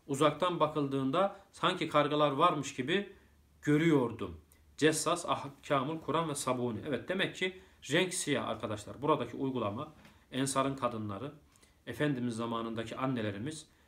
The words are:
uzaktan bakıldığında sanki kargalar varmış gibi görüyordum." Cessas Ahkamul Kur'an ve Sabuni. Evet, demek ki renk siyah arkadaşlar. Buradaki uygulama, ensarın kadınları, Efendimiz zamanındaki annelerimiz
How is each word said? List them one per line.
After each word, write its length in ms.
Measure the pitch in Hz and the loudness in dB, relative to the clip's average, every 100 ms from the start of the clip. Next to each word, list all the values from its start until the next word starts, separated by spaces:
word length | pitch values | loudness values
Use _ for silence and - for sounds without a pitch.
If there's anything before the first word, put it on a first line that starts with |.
| - | -6
uzaktan 540 | 135 151 147 180 170 | 4 4 4 0 2
bakıldığında 800 | 151 156 143 135 135 156 196 - - | 2 2 0 0 0 2 2 0 -18
sanki 360 | - 170 185 160 | -2 0 0 2
kargalar 420 | 151 143 151 147 | 4 4 4 4
varmış 440 | 135 175 156 131 | 6 4 4 -4
gibi 380 | - 127 185 202 - - _ _ _ | -4 0 0 -2 -10 -20 _ _ _
görüyordum." 760 | - 147 165 147 120 107 98 82 - _ _ - | 2 4 6 4 2 -2 -8 -10 -18 _ _ 2
Cessas 500 | 147 156 151 170 - | 2 4 0 0 0
Ahkamul 760 | 135 139 - - 143 131 160 | -4 -4 -10 0 0 0 -4
Kur'an 280 | - 151 165 | -2 0 0
ve 60 | |
Sabuni. 440 | 139 - 123 123 107 156 | -2 -2 0 0 -2 -4
Evet, 200 | 135 - | -4 -2
demek 260 | 185 175 | -2 -2
ki 260 | - 185 185 - _ - | -2 -4 -4 -18 _ -2
renk 240 | 151 185 | 0 2
siyah 340 | 175 - 127 110 | 0 0 0 -2
arkadaşlar. 540 | 110 113 104 - 101 | -4 -6 -8 -10 -4
Buradaki 340 | 143 143 120 127 | 0 2 0 -4
uygulama, 560 | 135 127 107 104 151 - - - - | -4 -2 -2 -4 -8 -12 -20 -20 -10
ensarın 440 | 127 135 135 135 135 | -4 0 2 0 0
kadınları, 560 | 123 113 104 98 135 - - - _ _ - | -2 -2 -6 -8 -10 -14 -20 -20 _ _ -10
Efendimiz 500 | 117 147 127 120 113 | -2 0 0 -2 -2
zamanındaki 600 | 117 113 117 113 113 117 | -2 -2 -4 -6 -6 -4
annelerimiz 680 | 131 123 107 101 127 156 - _ | -2 0 -2 -4 -6 -8 -14 _